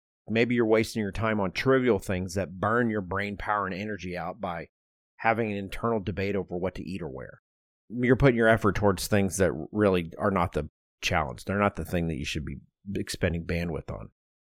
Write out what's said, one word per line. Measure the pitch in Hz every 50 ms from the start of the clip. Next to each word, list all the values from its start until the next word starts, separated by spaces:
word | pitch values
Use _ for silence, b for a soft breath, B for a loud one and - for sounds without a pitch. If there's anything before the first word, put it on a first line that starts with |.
| _ _ _ _ _ -
maybe | 110 113 120 117 123
you're | 120 113
wasting | 107 110 113 110 - - 113
your | 104 98
time | 92 95 - 110 107 107
on | 95 90 -
trivial | - - 131 135 131 123 120 104 95
things | - - 95 90 92 90 90
that | 101 90 78 95 92
burn | 92 104 113 120 120 113
your | 107 104
brain | 92 87 95 98 101 101 101
power | - - 110 104 104 98
and | 92 90
energy | 92 104 107 104 82 87 90 87
out | 87 82 90 - -
by | 98 90 85 82 71 - _ _ _ _ _ _ _ _ _
having | - - 113 117 110 113 107
an | 101
internal | 101 98 92 - - - 117 113 107
debate | 90 104 85 98 98 101 98
over | 95 87 - 90
what | 90 92 90 -
to | - -
eat | 78 95 -
or | 170
wear? | 147 64 65 57 - - - _ _ _ _ _ _ _ _ _ -
You're | 107 123 123 120 127
putting | - 139 139 120
your | 117 113 113
effort | 113 110 - 98 87
towards | 104 107 101 92 - -
things | - 107 101 98 92 80
that | 92 92 80 62 80 73 -
really | - 104 104 98 92 90 82 82 -
are | - 104 104
not | 95 90 85 -
the | - 76 76 - - _ _ _ _ _
challenge. | - - 98 82 76 64 60 - -
They're | - 98
not | 101 101 101 -
the | - 80
thing | - 92 87 82
that | 82 78
you | - 71
should | - - 80 67
be | - 69 - - _ _ _ _ 98 98
expending | 101 101 - - - - 85 85 85 82
bandwidth | - 87 85 85 85 73 69 - -
on." | - 52 - - _ _ _ _ _ _ _ _